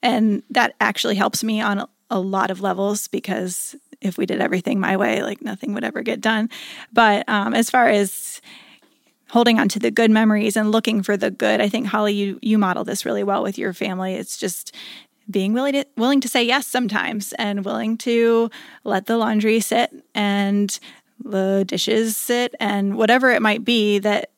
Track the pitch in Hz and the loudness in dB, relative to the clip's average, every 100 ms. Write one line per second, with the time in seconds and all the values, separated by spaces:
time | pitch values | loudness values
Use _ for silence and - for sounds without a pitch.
0 | 247 247 220 208 - - 240 - - 202 | 2 4 2 2 0 2 2 2 0 0
1 | 233 208 214 - 226 214 220 202 - _ | -2 2 0 0 -2 -2 0 -2 -4 _
2 | _ 214 185 190 185 185 196 185 196 208 | _ -4 -2 0 0 -2 -2 0 -2 -2
3 | - - - 190 185 180 - 277 _ - | -4 -8 -4 -6 -6 -8 -10 -14 _ -8
4 | 202 180 - 190 - 180 - 202 190 190 | -6 -4 -4 -2 -2 -2 -2 -2 0 0
5 | 226 220 - 202 - 202 220 202 226 302 | 0 0 -2 -6 -10 -8 -6 -6 -6 -6
6 | 220 220 220 220 226 - - - - 226 | -6 -2 0 0 -2 -6 -16 -18 -2 4
7 | 226 202 - 214 202 233 233 254 233 208 | 6 4 2 -2 0 0 2 4 4 4
8 | 196 - - - - - - - _ _ | 2 -4 -12 -14 -18 -20 -20 -20 _ _
9 | _ _ _ 233 240 226 190 202 226 214 | _ _ _ 2 4 4 2 0 -2 4
10 | 226 214 220 214 214 214 214 220 220 220 | 4 6 6 4 2 0 2 2 2 -2
11 | 196 208 214 190 214 214 208 220 208 214 | 0 0 0 0 0 2 2 0 -2 0
12 | 214 202 202 190 - 214 196 180 226 - | 0 0 -2 -4 0 2 2 0 -4 -6
13 | - 202 202 202 202 196 208 180 202 185 | -4 -2 0 0 -2 -4 -6 -4 -6 -4
14 | 185 185 - - - - - - - - | -6 -6 -8 -8 -8 -8 -14 -18 -20 -20
15 | - _ - 202 190 226 277 277 277 - | -20 _ -6 -2 0 0 0 -2 -4 -2
16 | 233 277 254 254 240 262 269 254 247 208 | 2 2 2 0 2 2 0 -2 0 -2
17 | - 226 202 - 208 202 190 - 226 226 | -2 -6 -8 -6 -4 -4 -4 -4 -2 -4
18 | - 233 233 226 226 - - - - 196 | 0 2 4 2 0 -4 -20 -14 -4 -4
19 | 196 233 220 214 214 226 208 - 254 - | 0 0 2 2 2 2 2 0 0 -4
20 | _ - 208 202 196 202 202 - - - | _ -4 0 0 0 0 -2 -4 -12 -20
21 | _ _ - 190 190 196 190 185 - 220 | _ _ -6 -2 0 0 0 -2 0 0
22 | 226 214 - 240 247 - 214 202 196 202 | 0 -4 -2 -2 -2 -2 -2 0 -2 0
23 | 220 247 262 240 220 214 226 240 208 202 | 4 4 4 4 2 0 0 2 2 2
24 | 202 202 - | 2 0 -2